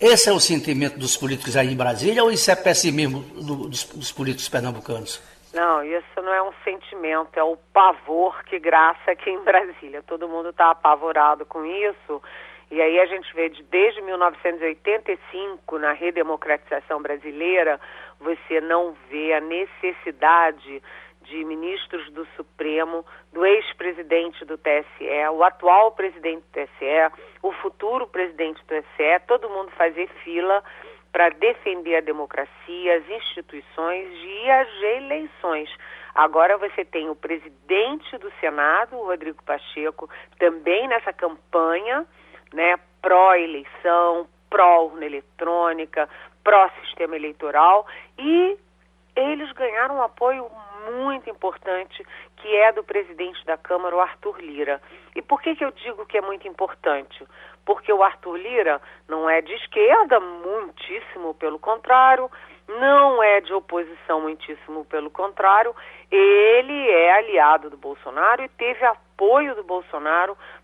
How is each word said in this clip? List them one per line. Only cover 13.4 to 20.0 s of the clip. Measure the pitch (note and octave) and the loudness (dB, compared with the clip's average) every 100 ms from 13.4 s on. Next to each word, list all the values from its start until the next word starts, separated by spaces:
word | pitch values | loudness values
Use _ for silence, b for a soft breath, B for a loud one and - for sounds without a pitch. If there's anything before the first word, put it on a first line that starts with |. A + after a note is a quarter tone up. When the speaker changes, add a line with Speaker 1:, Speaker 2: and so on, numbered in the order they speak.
| E3 | -6
Speaker 2:
de, | - | -6
desde | D3 F3+ G#3+ G#3 | -4 2 2 0
mil | F#3+ F#3 | -8 -2
novecentos | F3 E3+ F3 E3+ | -2 0 -6 -4
e | D#3+ | -6
oitenta | D#3 - A3 G#3+ | -6 -4 -4 -4
e | F3+ - | -8 -8
cinco, | F#3 G3 F3+ - D#3+ | -12 -12 -14 -12 -6
na | D3+ | -4
redemocratização | D3 F3 E3+ D#3+ D#3 D#3 D3 - C#3+ - D3+ | -4 -4 -4 -4 -4 -4 -4 -4 -10 -6 -8
brasileira, | D3 D3 D3+ D3 E3+ F#3 D#3+ C#3+ B B B B | -8 -10 -10 -8 -2 0 0 -2 B B B B
você | - E3 - D#3+ | -8 -8 -4 -4
não | D#3+ E3 F3 D3+ - | 0 -2 -2 -8 -14
vê | D3+ D#3 | -8 -4
a | D#3 | -4
necessidade | D#3 E3+ G3 - F3+ E3+ | -4 -8 -10 -8 -8 -8